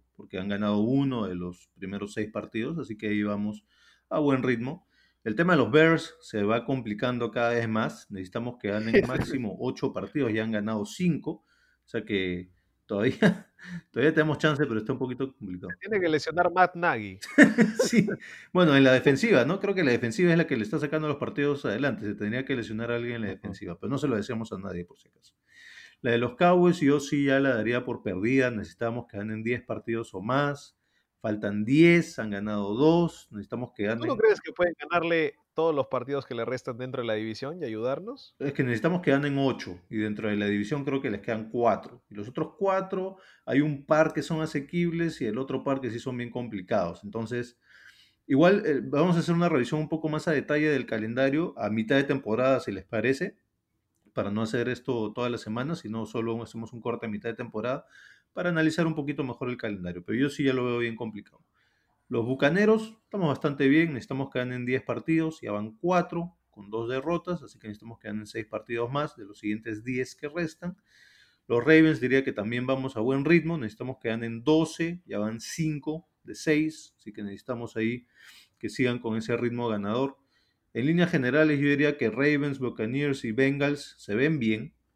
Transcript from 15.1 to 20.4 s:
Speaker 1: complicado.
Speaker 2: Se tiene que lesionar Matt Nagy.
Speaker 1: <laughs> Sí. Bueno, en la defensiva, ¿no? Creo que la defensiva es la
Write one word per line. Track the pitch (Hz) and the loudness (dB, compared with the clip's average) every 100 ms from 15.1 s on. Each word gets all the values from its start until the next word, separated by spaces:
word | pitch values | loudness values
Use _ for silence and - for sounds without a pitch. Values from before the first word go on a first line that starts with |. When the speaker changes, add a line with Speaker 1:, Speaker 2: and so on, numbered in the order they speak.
| 127 135 - | -4 -6 -8
Speaker 1:
complicado. | 98 90 92 | -12 -10 -12
Speaker 2:
Se | - 214 | -12 -4
tiene | 202 | -2
que | 175 | 2
lesionar | 151 160 160 175 | 0 0 0 2
Matt | 180 175 170 | 2 0 2
Nagy. | 175 120 101 95 - - | -2 -2 -4 -10 2 8
Speaker 1:
<laughs> | - - 214 - 262 | 8 8 2 2 2
Sí. | 233 - 175 - - - | 2 2 -2 -10 -20 -2
Bueno, | 180 165 139 | 4 6 8
en | |
la | 131 | 8
defensiva, | 127 143 135 226 147 120 | 8 6 4 6 6 4
¿no? | 190 | 2
Creo | 202 185 | 0 2
que | |
la | 139 | 2
defensiva | 117 120 113 175 | 2 2 4 4
es | |
la | 165 | 6